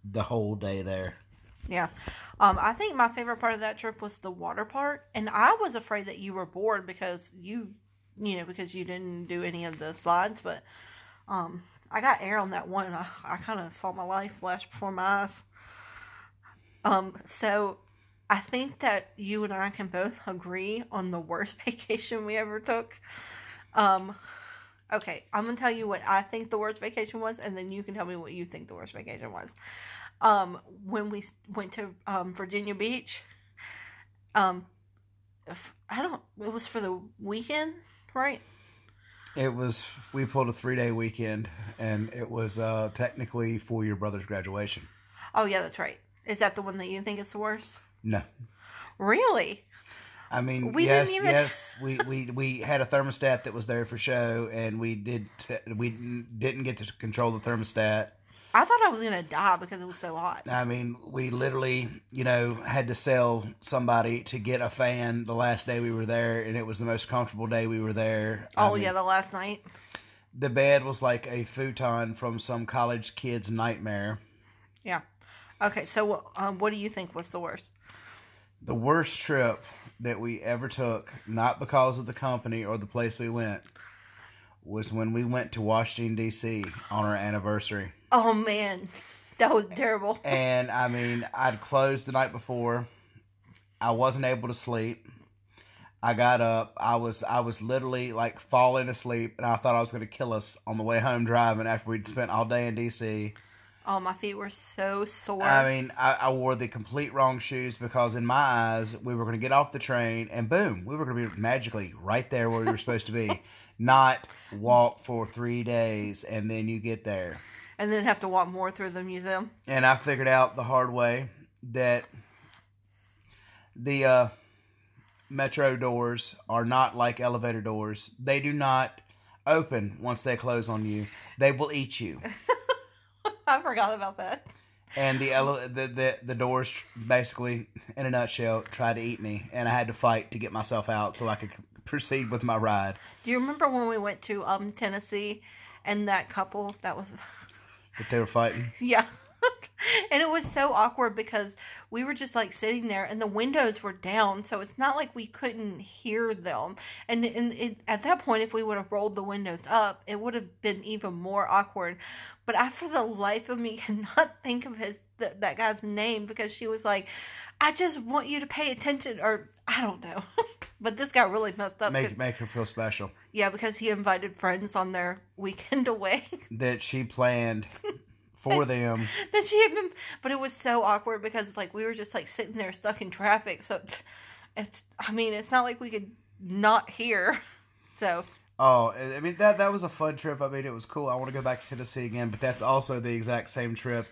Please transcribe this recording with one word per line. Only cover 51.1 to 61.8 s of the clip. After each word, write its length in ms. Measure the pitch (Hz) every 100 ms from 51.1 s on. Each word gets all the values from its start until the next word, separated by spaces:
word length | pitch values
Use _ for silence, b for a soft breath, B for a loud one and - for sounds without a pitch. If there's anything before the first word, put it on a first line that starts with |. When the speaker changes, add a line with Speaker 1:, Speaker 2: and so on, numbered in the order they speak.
| 381
Speaker 2:
even 80 | 392
Speaker 1:
yes, 440 | 143 147 - - -
we, 160 | 135 131 135
we, 180 | 135 123
we 280 | 123 135 127
had 220 | 131 143
a 40 | 127
thermostat 600 | 139 135 127 135 123 127
that 80 |
was 120 | 113 107
there 200 | 120 113
for 120 | 113
show, 520 | 139 123 120 117 113
and 280 | 113 113 110
we 160 | 113 113
did 320 | 101 120 101 -
t-, 340 | - 117 - 110
we 120 | 120
n-, 400 | 113 120 120 117 117
didn't 260 | 127 131
get 140 | 131 110
to 160 | 107 -
control 320 | 113 107 117
the 80 | 110
thermostat. 680 | 117 117 107 - 107 107 107 _ B B B
Speaker 2:
I 120 | 220 349
thought 160 | 480
I 80 | 427
was 120 | 226
gonna 220 | 226 185
die 320 | 156 151 202 175
because 240 | 180 190
it 80 | 180
was 100 | 180
so 180 | 175 165
hot. 260 | 170 - -
Speaker 1:
I 160 | 123 123
mean, 320 | 120 120 120 -
we 240 | 135 127
literally, 600 | 120 131 131 131 127